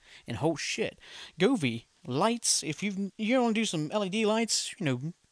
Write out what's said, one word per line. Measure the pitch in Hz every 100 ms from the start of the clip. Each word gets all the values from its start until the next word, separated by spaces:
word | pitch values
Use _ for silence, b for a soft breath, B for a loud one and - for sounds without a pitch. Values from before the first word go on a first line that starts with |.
| B B -
And | 113
oh | 151 151
shit, | - - 190 - B B B -
Govee | 202 247 131 113 - _
lights, | - 135 214 233 - -
if | 156 147
you've, | 208 190 196 -
you | 214 254
wanna | 233
do | 220
some | 214 160 151
L | 208
E | 190
D | 214 208
lights, | 220 226 - - -
you |
know, | 156 123 156 - _